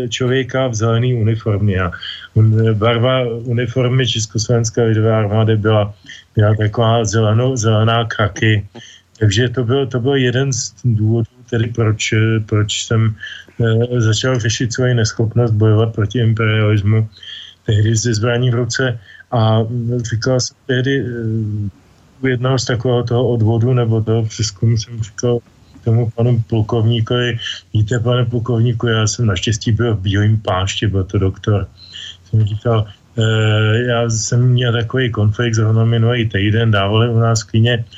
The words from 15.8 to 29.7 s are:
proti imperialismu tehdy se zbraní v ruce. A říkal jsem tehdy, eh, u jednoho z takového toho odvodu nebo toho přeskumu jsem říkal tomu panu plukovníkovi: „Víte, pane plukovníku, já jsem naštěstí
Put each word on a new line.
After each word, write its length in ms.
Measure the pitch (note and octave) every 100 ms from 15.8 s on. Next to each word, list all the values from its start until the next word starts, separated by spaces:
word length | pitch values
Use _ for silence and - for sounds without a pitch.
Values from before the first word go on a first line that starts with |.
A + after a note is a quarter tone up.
| A2+ A2+
proti 240 | G#2 B2+
imperialismu 880 | A2+ A2 A2 G#2+ G#2+ G#2+ G2+ A2 A2 - - - - -
tehdy 320 | - G#2+ G#2+ A2+
se 180 | A#2+
zbraní 380 | G#2+ B2 A#2+ B2+
v 160 | A#2+ A#2+
ruce. 320 | - C3 A#2+ - - -
A 320 | B2 A2 A2 A2+ B2 A#2 B2 A2
říkal 320 | A2 C3 B2+
jsem 140 | - - -
tehdy, 320 | B2+ C3 C#3
eh, 720 | A#2+ A#2+ A2+ A2 G#2+ G#2 G2+ - _ _ _ -
u 80 | C3
jednoho 320 | B2+ B2+ C3+
z 60 | -
takového 380 | B2 B2+ A#2+
toho 200 | A#2+ A#2+ B2 A#2+
odvodu 380 | A2 A2+ A#2+
nebo 300 | B2+ A2+ A2+
toho 240 | G#2+ A2+ A2
přeskumu 500 | - G#2+ - A#2 A#2
jsem 260 | A2+ A#2+
říkal 360 | A2 - B2 A#2+ - _ _ -
tomu 240 | - A2+ A2 -
panu 240 | A#2 A#2 -
plukovníkovi: 880 | A2+ A2 A#2+ A2 A#2+ A2+ B2 B2 A#2 - - -
„Víte, 260 | G#2+ G#2 B2
pane 240 | A#2 B2 A#2
plukovníku, 640 | A#2+ A2+ A#2 A#2+ A#2+ A#2+
já 160 | A2
jsem 220 | G#2+ - A#2
naštěstí 440 | F2+ - G#2+ -